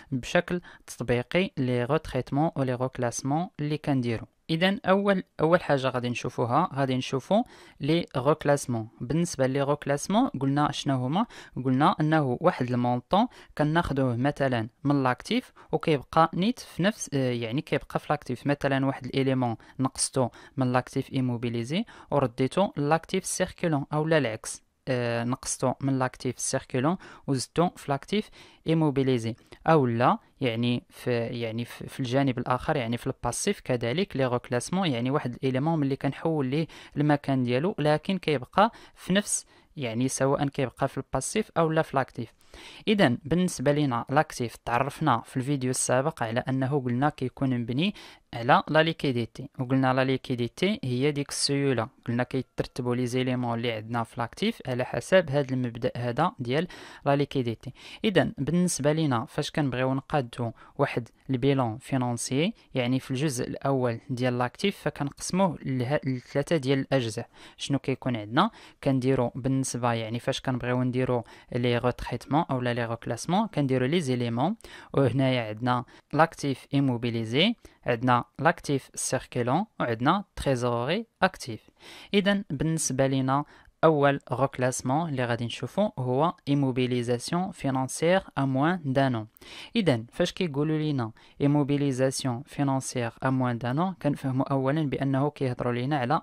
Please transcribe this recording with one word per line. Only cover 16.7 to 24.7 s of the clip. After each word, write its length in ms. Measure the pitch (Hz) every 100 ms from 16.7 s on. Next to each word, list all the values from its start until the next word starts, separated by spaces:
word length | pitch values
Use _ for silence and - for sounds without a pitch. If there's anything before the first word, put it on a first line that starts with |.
| -
نفس، 260 | 185 - -
آه، 180 | 139 127
يعني 300 | 120 113 135
كيبقى 380 | - 147 - 156
في 80 | -
لاكتيف. 380 | 151 - 123 139
مثلًا 380 | 143 143 135 135
واحد 200 | 135 123
الإليمون 500 | 135 135 131 123 110 - -
نقصتو 500 | 131 - - - 117 - - -
من 140 | 127
لاكتيف 420 | 127 - 135 -
إيموبيليزي 720 | 135 127 120 120 117 117 175 233 - -
ورديتو 600 | 143 127 - 131 - 202 -
لاكتيف 480 | 143 165 - 185 -
سيركيلون 600 | - 185 - 175 143 139
أو 140 | 151 156
لا 100 | 160
العكس. 480 | 120 110 - - _